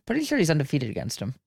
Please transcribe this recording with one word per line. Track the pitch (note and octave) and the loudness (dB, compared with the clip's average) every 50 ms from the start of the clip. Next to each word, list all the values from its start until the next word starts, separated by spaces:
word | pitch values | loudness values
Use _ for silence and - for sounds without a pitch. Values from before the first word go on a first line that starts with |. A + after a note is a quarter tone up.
| _ | _
Pretty | - A3+ D#4 D#4 | -4 -2 -2 0
sure | - D4+ C4+ | 0 2 2
he's | F3+ D#3 | 4 4
undefeated | D#3 D3+ C#3 - - C#3+ B2+ A2 | 4 2 2 2 0 0 0 -2
against | - - - A#2 - - | -4 -4 -6 -6 -6 -6
him. | G2+ G#2+ C3 - _ | -6 -6 -8 -8 _